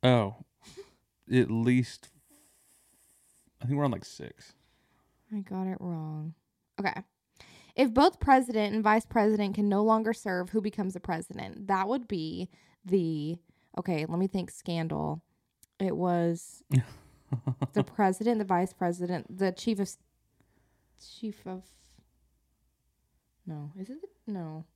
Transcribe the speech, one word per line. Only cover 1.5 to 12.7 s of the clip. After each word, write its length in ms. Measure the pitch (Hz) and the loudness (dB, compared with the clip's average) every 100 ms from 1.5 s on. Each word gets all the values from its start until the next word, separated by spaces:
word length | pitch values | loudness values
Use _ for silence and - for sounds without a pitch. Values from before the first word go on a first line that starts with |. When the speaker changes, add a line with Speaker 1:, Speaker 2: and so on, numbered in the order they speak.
| 113 117 127 120 - - _ _ _ _ _ _ _ _ _ _ _ _ _ _ _ | 2 4 4 2 -6 -20 _ _ _ _ _ _ _ _ _ _ _ _ _ _ _
Speaker 1:
I 40 | 120 | -2
think 120 | 143 | 0
we're 80 | 143 | 0
on, 60 | |
like, 140 | 104 - | -2 -8
six. 480 | - - - - _ _ _ _ _ _ _ _ 214 | -14 -16 -16 -20 _ _ _ _ _ _ _ _ -10
Speaker 2:
I 40 | |
got 260 | 196 190 190 | -8 -6 -4
it 120 | 185 | -6
wrong. 560 | 180 165 156 156 156 - _ _ _ - | -6 -6 -8 -8 -10 -12 _ _ _ -6
Okay. 140 | 196 - - _ _ _ - - - - | -6 -6 -14 _ _ _ -20 -20 -12 2
If 180 | 262 | 4
both 260 | 226 320 - | 6 6 4
president 560 | - 262 247 220 208 214 | 6 6 6 0 0 2
and 80 | |
vice 220 | 214 220 - | 4 4 4
president 500 | 233 214 214 202 208 | 2 4 4 0 0
can 120 | 208 | 2
no 160 | 196 | 4
longer 300 | 214 220 220 | 4 4 2
serve, 360 | 226 208 180 180 | -2 -2 -2 0
who 120 | 220 | 0
becomes 320 | 208 208 190 | -2 -2 -4
the 60 | 185 | -4
president? 680 | - 165 - - - - 196 | -6 -6 -6 -10 -10 -12 -2
That 200 | 190 190 | 0 0
would 200 | 262 233 | -2 -2
be 420 | 185 156 170 180 _ _ | -6 -4 -6 -10 _ _